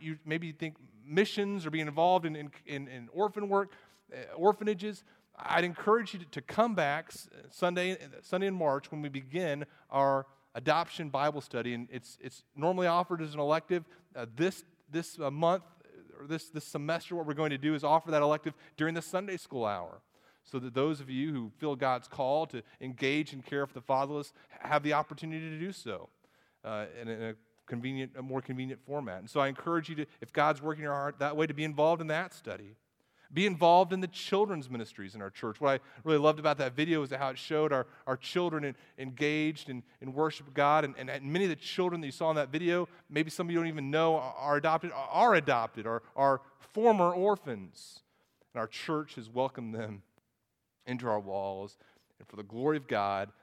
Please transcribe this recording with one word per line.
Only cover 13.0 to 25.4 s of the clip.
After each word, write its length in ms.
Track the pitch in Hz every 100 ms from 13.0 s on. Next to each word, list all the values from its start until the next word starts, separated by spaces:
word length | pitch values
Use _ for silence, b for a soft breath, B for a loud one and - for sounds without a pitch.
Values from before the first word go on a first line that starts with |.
| 180 170
as 120 | 156
an 60 | 147
elective. 440 | 147 165 160 180 165 B B
Uh, 120 | 127 117
this, 300 | 113 180 - - _ _
this, 280 | 160 175 -
uh, 120 | 143
month, 320 | 143 165 185 - _ - - - -
or 80 | 143
this, 220 | 160 -
this 160 | 151
semester, 520 | - 151 147 165 - 175
what 100 | 151
we're 80 |
going 160 | 143 156
to 80 | 135
do 160 | 151
is 100 | 151
offer 260 | 147 160 165
that 120 | 151
elective 320 | 147 151 160 - B -
during 180 | 156
the 80 | 165
Sunday 340 | - 185 202 180
school 280 | - 135
hour, 360 | 110 95 85 87 _ b b b
so 140 | _ 135
that 160 | 123
those 260 | 123 151 147
of 80 | 131
you 240 | 131 156
who 180 | 139 110 -
feel 180 | 151 131
God's 320 | 135 123 -
call 380 | - 131 151 156
to 160 | 120 b b
engage 520 | 131 123 139 151 151
and 120 | 139
care 220 | - 143 139
for 80 |
the 60 | 131
fatherless 520 | - 135 139 147 143 B B B
have 220 | - 151
the 100 | 147
opportunity 580 | 151 151 147 165 160